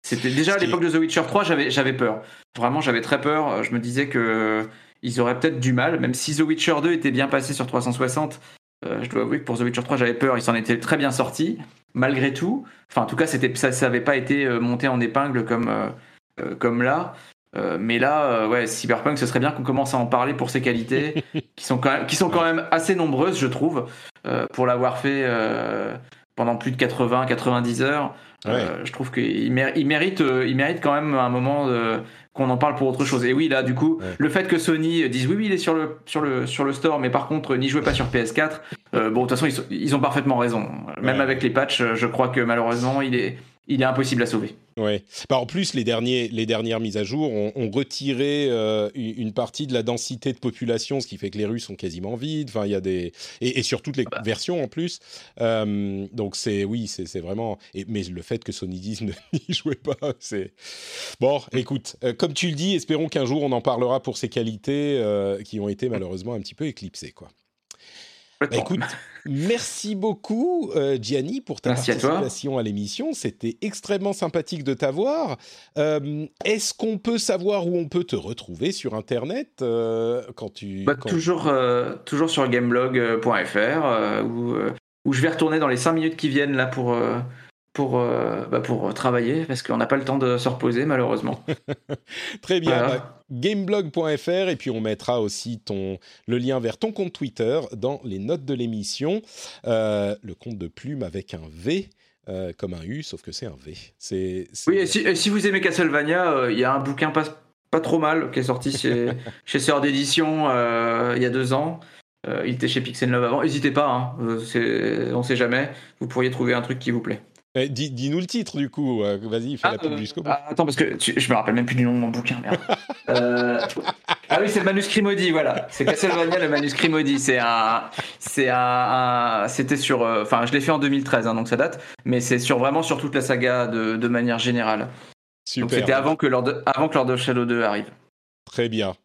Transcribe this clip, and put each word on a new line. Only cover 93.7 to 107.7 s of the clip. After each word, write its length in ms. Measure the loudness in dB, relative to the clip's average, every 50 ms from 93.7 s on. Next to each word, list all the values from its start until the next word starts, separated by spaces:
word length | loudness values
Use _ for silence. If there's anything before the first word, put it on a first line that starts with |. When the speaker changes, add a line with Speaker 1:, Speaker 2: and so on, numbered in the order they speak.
| 0 0 0 -2
Speaker 2:
point 260 | -2 -2 0 0 0
F 120 | -2 0 0
R, 200 | 0 2 2 0
et 80 | -2
puis 140 | -2 -2 -4
on 100 | -4 -2
mettra 400 | -2 -2 -2 -2 0 0 0 2
aussi 400 | 0 0 -2 -6 -8 -8 -8 -8
ton, 380 | _ -6 -6 -4 -4 -6 -6 -8 _ -20 -20 -16 _
le 120 | -2 -2 0
lien 220 | 0 0 0 0
vers 180 | -2 -4 -4 -2
ton 140 | -4 -4
compte 200 | -2 -4 -6 -6
Twitter 480 | -4 -8 -8 -8 -4 -2 0 0 0 0 -2 -4 -8
dans 240 | -4 -4 -4 -4 -4
les 160 | -8 -8 -8 -6
notes 280 | -4 -4 -4 -4 -4
de 80 | -6 -4
l'émission. 640 | -4 -4 -4 -4 -6 -6 -8 -8 -4 -4 -2 -2 -4 -6 -10 -20 -18 -18 -18 -18 -10 -2
Euh, 500 | 0 0 2 2 2 0 0 0 -2 -4 -6
le 120 | -8 -16 -16
compte 220 | _ -12 -12 -8
de 100 | -8 -8
Plume 360 | -10 -10 -12 -10 -10 -8 -6
avec 320 | -8 -6 -8 -10 -10 -10 -14
un 80 | -14 -14 -14
V, 400 | -16 -6 -4 -2 -2 -2 -4 -8 _ _ _ _ _ _ _ -10
euh, 220 | -8 -6 -6 -8 -8
comme 160 | _ -8 -8
un 100 | -8 -8
U, 200 | -10 -10 -10 -10
sauf 180 | -10 -12 -14 -14
que 100 | -14 -12
c'est 140 | -12 -10 -10
un 100 | -12 -12 -14
V. 140 | -16 -16 -16 -16 -18 -20 _ _
C'est, 500 | -10 -6 -4 -2 -2 -2 -4 -6 -8 -10 -12
c'est 160 | -4 0 2
Speaker 1:
Oui, 80 | 2 2
et 80 | 2
si, 140 | 2 0 0
et 140 | 2 2 2
si 140 | 2 2 2
vous 180 | 2 2 2
aimez 140 | 2 2 2
Castlevania, 720 | 0 2 2 4 2 4 4 2 2 2 2 2 4 2
euh, 180 | 2 2 2 2
il 60 | 2 2
y 60 | 2
a 80 | 2
un 60 | 2 0
bouquin 320 | 0 -2 -2 0 0 2
pas, 140 | 2 0 0 0 -6 -14 _ _ _ _ _ _